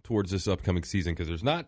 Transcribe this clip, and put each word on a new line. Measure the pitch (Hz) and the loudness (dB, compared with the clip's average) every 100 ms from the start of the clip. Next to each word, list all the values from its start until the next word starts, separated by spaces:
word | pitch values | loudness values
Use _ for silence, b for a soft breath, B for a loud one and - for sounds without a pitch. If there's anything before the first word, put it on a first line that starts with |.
towards | - 110 95 | -2 0 0
this | 95 101 | 0 0
upcoming | 92 - 90 | 0 2 0
season? | - 98 87 82 | 0 0 0 0
'Cause | 80 | -2
there's | 82 | -2
not | 117 165 | 0 -2